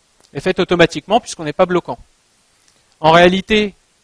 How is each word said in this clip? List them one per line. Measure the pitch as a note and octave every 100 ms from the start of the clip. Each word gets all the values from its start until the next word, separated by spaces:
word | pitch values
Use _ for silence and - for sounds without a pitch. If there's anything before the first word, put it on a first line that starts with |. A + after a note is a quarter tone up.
| _ _ _
est | C#3+
faite | F#3+ F#3+
automatiquement | F3 F3 E3 D#3 - A#3
puisqu'on | - -
n'est | D3+
pas | D3 F3+
bloquant. | F3 - B2 _ _ _ _ _ _ _ _ _ -
En | D#3
réalité, | E3+ F3+ F#3+ - G#3+ G#3 - _ _